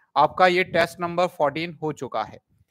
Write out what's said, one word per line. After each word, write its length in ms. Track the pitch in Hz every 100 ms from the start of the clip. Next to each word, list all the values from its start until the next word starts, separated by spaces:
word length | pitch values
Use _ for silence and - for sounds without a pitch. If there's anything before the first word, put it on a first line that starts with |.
| _ -
आपका 300 | 151 - 185
ये 180 | 180
टेस्ट 360 | 185 170 170 175
नंबर 260 | 175 170 180
फ़ोर्टीन 520 | - 147 139 170 147
हो 100 | 156
चुका 300 | 147 123 113
है। 160 | 104 - _ _ _